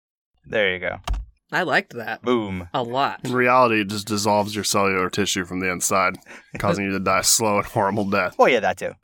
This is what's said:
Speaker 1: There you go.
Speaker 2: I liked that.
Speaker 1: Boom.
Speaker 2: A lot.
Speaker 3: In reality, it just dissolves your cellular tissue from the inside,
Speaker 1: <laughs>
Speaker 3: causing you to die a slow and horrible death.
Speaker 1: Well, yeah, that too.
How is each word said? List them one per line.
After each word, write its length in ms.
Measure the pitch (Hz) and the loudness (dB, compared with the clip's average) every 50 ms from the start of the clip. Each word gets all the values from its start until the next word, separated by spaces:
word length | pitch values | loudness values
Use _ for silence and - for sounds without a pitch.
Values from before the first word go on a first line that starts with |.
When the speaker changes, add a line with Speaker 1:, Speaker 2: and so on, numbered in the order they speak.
| _ _ _ _ _ _ _ _ _ | _ _ _ _ _ _ _ _ _
Speaker 1:
There 260 | 135 113 113 101 95 | -4 0 0 2 2
you 60 | 92 90 | 0 -2
go. 200 | 90 87 - 95 - - - - - - - _ _ _ | -4 -6 -8 -6 -6 -6 -6 -6 -8 -12 -18 _ _ _
Speaker 2:
I 140 | 147 160 185 | -4 -4 -2
liked 300 | 147 135 185 208 - - | 0 0 -2 -2 -4 -10
that. 280 | 117 110 113 110 - | -12 -10 -10 -10 -4
Speaker 1:
Boom. 460 | - 120 123 117 107 98 95 92 87 90 | -2 0 0 0 0 -2 -6 -8 -8 -6
Speaker 2:
A 120 | - 135 120 | -6 -4 -4
lot. 360 | 117 120 135 139 117 98 98 - | -2 -2 -2 -2 -2 -4 -6 -6
Speaker 3:
In 80 | 127 | -4
reality, 480 | 123 123 123 123 127 131 127 117 110 107 | 0 2 4 4 6 6 6 6 4 2
it 80 | 104 95 | 0 -2
just 180 | 107 104 98 | -4 -8 -6
dissolves 480 | 107 107 101 98 107 104 104 101 104 104 | -4 -4 0 2 2 2 2 0 0 -4
your 80 | 104 | -4
cellular 480 | 95 - - 107 98 98 95 92 92 90 | -4 0 0 2 2 2 2 0 0 0
tissue 340 | - 104 98 - - 98 90 | -2 -2 -2 -2 -2 -4 -4
from 140 | 87 92 90 | -4 -4 -4
the 140 | 95 92 | -2 -2
inside, 460 | 90 87 - - 104 95 92 92 95 - - - - | -2 -2 -2 0 2 2 2 0 0 -4 -12 -20 -20
Speaker 1:
<laughs> 220 | - - _ - - | -20 -18 _ -8 -2
Speaker 3:
causing 260 | - 101 - 101 101 | 0 0 0 0 0
you 80 | 98 | -2
to 80 | 95 98 | -2 0
die 200 | 92 95 95 95 | 0 2 2 2
a 40 | 95 | 2
slow 320 | - - - 113 107 101 | 2 2 2 2 2 2
and 100 | 101 - | 0 0
horrible 380 | - - 117 101 98 98 110 101 98 | -2 0 0 0 2 0 0 -2 0
death. 280 | 101 101 90 90 - - | 0 0 0 0 2 4
Speaker 1:
Well, 100 | 247 180 | 4 4
yeah, 120 | 127 110 | 4 4
that 160 | 98 92 90 - | 2 0 -2 -2
too. 140 | 95 92 92 _ | -6 -10 -10 _